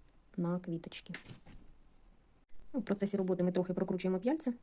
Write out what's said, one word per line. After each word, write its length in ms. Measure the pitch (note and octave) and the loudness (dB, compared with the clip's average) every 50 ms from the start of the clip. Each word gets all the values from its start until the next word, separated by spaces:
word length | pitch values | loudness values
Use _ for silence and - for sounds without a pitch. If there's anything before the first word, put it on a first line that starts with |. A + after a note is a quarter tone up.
| - - _ - _ - - | -20 -20 _ -20 _ -8 -4
на 220 | F#3 F3 E3+ F3+ F3+ | -2 0 0 0 -2
квіточки. 540 | F3+ F3+ E3 E3 - - - - - - E3+ - - - - - - - - - - - - - - - - - - - - - - - - - - _ - - - - - | -2 -4 -4 -4 -6 -8 -10 -10 -10 -10 -12 -10 -10 -14 -16 -16 -16 -16 -16 -16 -16 -18 -20 -20 -20 -20 -20 -20 -20 -20 -20 -20 -20 -20 -20 -20 -12 _ -8 -8 -8 -2 -2
У 80 | C4 | -2
процесі 360 | G3+ - G3+ - G3+ G3+ - | 0 0 2 2 4 2 4
роботи 260 | G3 F#3 F#3 F#3 F3+ F3+ | 2 4 2 4 4 4
ми 80 | F3+ | 4
трохи 220 | F3+ F#3 F3+ - F3+ | 4 2 2 2 0
прокручуємо 460 | F#3+ G3 - F#3+ F#3 - F#3 F#3 F3+ | 0 0 0 0 0 2 2 2 2
п'яльця 340 | F#3+ B3 D#4 D#4 - B3 A#3+ - | 2 2 2 2 0 -2 -2 -4